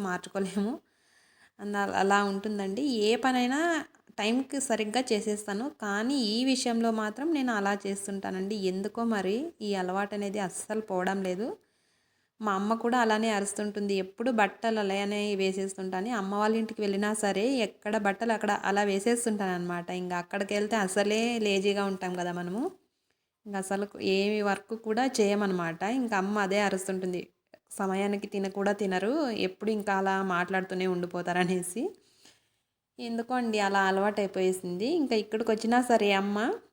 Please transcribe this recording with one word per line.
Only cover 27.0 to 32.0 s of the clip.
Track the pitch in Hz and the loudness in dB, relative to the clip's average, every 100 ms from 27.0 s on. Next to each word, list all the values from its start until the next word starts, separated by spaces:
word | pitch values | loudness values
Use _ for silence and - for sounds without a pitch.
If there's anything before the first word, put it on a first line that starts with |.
| 185 175 - _ _ - - - | -2 -4 -8 _ _ -20 -16 -4
సమయానికి | 190 190 202 202 202 202 | -2 0 0 -2 -4 -4
తిన | 196 202 | -4 0
కూడా | 202 208 | 0 0
తినరు, | 196 185 196 311 269 214 185 | 0 0 0 0 0 0 -2
ఎప్పుడు | - 208 214 | -2 -2 -2
ఇంకా | 202 190 | 0 2
అలా | 196 190 190 175 | 2 2 2 0
మాట్లాడుతూనే | 180 190 185 185 185 180 | 0 -2 -2 -2 0 0
ఉండిపోతారు | 175 175 175 175 180 | -2 -4 -2 0 2
అనేసి. | 185 175 220 370 - | 0 -2 -4 -6 -8